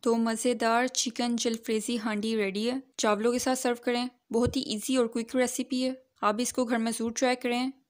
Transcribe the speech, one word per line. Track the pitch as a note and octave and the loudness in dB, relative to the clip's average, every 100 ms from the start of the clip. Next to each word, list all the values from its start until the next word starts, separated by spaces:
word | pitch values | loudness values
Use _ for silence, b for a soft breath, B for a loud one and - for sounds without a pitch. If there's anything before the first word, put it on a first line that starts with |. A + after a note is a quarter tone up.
तो | A#3+ A#3 | 2 2
मज़ेदार | A3+ A3+ B3 B3 A3+ A#3 B3+ | 2 0 0 2 2 2 2
चिकन | B3+ - - A#3+ A#3+ | 0 -4 -2 -2 0
जलफ्रेजी | A#3+ A3+ - A3 G#3+ A#3+ | -2 -2 -2 -2 0 -2
हांडी | A3+ G#3 G#3+ A3 | -2 -2 -2 0
रेडी | G3 F#3+ | -2 -2
है। | A3+ C4 - - | -2 -4 -8 -2
चावलों | A3 G#3 A3+ | 2 4 2
के | A#3+ | 2
साथ | C4 C4 | 0 0
सर्व | B3 A#3+ | 0 -2
करें। | - A#3+ B3 _ _ | -2 -2 -4 _ _
बहुत | A#3 A#3+ C4 | 0 2 0
ही | - | -4
ईजी | G#3+ - C4 | -6 0 2
और | A#3 | 2
क्विक | A#3 A3+ C4 | 0 -2 0
रेसिपी | B3 - B3 B3+ | 0 0 -4 0
है। | B3+ C4 _ _ | -2 -4 _ _
आप | G#3 | 0
भी | G#3+ | 0
इसको | B3 - | -2 0
घर | A#3+ A#3 | 0 0
में | A3+ | 0
ज़रूर | A3+ A3+ | -2 -4
ट्राई | A3+ B3+ B3 | 0 2 2
करें | B3 A#3+ B3+ - | 0 0 -2 -6